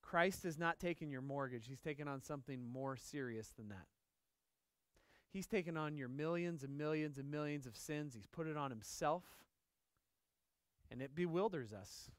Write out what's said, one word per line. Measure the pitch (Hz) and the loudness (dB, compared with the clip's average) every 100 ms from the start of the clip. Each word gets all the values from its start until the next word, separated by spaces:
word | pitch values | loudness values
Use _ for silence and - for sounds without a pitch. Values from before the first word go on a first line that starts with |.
Christ | - 170 180 190 | 4 6 6 6
has | 185 156 | -2 2
not | 170 165 | 2 4
taken | 175 170 151 | 0 0 -2
your | 135 | -4
mortgage. | 135 139 135 123 113 | -2 0 0 -2 -6
He's | 135 | -6
taken | 160 143 147 | -4 -4 -2
on | 139 | -4
something | - 147 131 131 | -4 -6 -4 -6
more | 120 127 135 131 | -4 -2 -2 -2
serious | - 147 127 113 107 - | -4 -4 -2 -2 -6 -10
than | 107 | -10
that. | 98 - _ _ _ _ _ _ _ _ _ _ _ _ - _ | -10 -14 _ _ _ _ _ _ _ _ _ _ _ _ -20 _
He's | 190 185 | -6 2
taken | 214 170 165 | 2 2 0
on | 151 151 | 0 0
your | 127 | -2
millions | 135 156 170 175 170 | 0 2 4 2 0
and | 139 143 | -4 0
millions | 151 156 151 139 | 2 4 2 0
and | 139 | -2
millions | 151 151 147 127 | 0 0 0 -4
of | 110 | -10
sins. | - 151 147 | -2 -2 -2
He's | 117 98 | -6 -12
put | - 160 | -4 -2
it | 151 | 0
on | 139 | 0
himself, | 113 - - 151 170 - - - _ _ _ _ _ _ _ _ _ _ _ _ _ - | -2 -6 2 4 4 0 -20 -20 _ _ _ _ _ _ _ _ _ _ _ _ _ -12
and | 120 | -8
it | 135 | -6
bewilders | 147 175 165 214 170 117 | 0 2 4 2 2 -4
us. | 104 92 - - | -6 -10 -14 -16